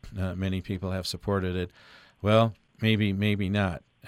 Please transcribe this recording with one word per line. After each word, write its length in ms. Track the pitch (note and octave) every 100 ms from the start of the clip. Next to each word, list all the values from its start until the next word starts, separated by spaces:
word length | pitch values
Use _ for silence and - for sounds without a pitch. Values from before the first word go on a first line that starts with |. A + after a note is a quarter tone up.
| - F#2+
uh, 160 | F#2
many 260 | F2+ F#2+ F#2+
people 300 | - F#2+ F#2+
have 160 | F#2 F2+
supported 480 | F2+ - G2 F#2
it. 160 | F2+ F2 - - - - -
Well, 340 | G2 A2 A2+ G2+ _ -
maybe, 320 | A2 A2 G#2
maybe 360 | F#2+ G#2 G2+ F#2+
not. 340 | G#2 G2 E2 _ _